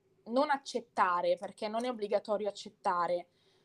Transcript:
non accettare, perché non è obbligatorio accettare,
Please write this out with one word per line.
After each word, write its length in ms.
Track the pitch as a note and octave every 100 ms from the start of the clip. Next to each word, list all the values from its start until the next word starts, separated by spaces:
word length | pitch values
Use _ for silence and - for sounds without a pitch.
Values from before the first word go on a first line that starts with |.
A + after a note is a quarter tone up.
| _ _ -
non 240 | A#3+ D4+
accettare, 880 | C4+ - A#3+ A#3 - F#3+ F3 F3+ F3+
perché 300 | F#3+ - G#3+
non 180 | A3 B3+
è 40 |
obbligatorio 600 | A3+ G3+ A3 G#3+ G3+ G#3
accettare, 800 | G3 G#3 - G3+ F3 E3+ F3 - _ _ _